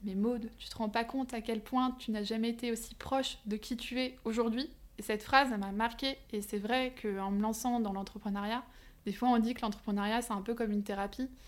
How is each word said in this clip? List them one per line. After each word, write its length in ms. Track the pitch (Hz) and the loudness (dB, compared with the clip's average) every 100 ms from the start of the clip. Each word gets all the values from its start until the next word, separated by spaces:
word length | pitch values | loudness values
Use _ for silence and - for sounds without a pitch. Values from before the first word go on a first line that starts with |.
Mais 100 | 202 190 | -4 0
Maud, 340 | 220 240 220 - | 2 0 -4 -10
tu 100 | - | -12
te 80 | - | -4
rends 120 | 220 | -2
pas 140 | 233 | 0
compte 300 | 233 269 254 | 0 -2 -4
à 80 | 233 | -4
quel 180 | 220 220 | -4 -4
point 360 | 214 254 254 254 | 0 2 2 0
tu 120 | - | -2
n'as 120 | 214 | -2
jamais 260 | 202 226 233 | 0 0 0
été 220 | 233 240 | 0 -2
aussi 220 | 233 - | -2 -4
proche 460 | - - 269 262 - 214 | -10 -2 0 0 -4 -4
de 100 | 214 | -4
qui 200 | - 240 | -2 -6
tu 220 | - 247 | -2 -2
es 160 | 254 254 226 | -2 -2 -2
aujourd'hui ? » 440 | 220 233 226 302 - - - | 2 2 2 -2 -6 -18 -8
Et 20 | |
cette 220 | 208 214 | -2 -2
phrase, 260 | - 269 269 | 6 6 6
elle 80 | 220 | 4
m'a 120 | 196 | -2
marquée. 460 | 196 233 233 269 269 - | 0 0 0 -4 -4 -4
Et 100 | 214 | -6
c'est 180 | 202 208 | -2 -2
vrai 340 | 208 254 254 254 | 2 2 2 -2
qu'en 300 | 214 196 196 | -2 -2 0
me 100 | 202 | 2
lançant 380 | 214 220 247 240 | 2 2 0 2
dans 140 | 214 | 0
l'entrepreneuriat, 720 | 196 196 202 208 202 202 233 - - - - - | -2 -6 -6 -4 -2 -2 -4 -6 -16 -20 -10 -6
des 60 | |
fois 180 | 196 247 | 2 6
on 100 | 233 | 6
dit 140 | 226 | 6
que 80 | 247 | 2
l'entrepreneuriat, 600 | 226 208 - 202 202 226 | -2 -2 -2 0 2 2
c'est 120 | 240 | 0
un 80 | 202 | -2
peu 120 | 196 | -2
comme 180 | 233 220 | 0 2
une 120 | 208 | 0
thérapie. 440 | 202 196 202 - 262 - | 0 -2 -2 -2 -6 -6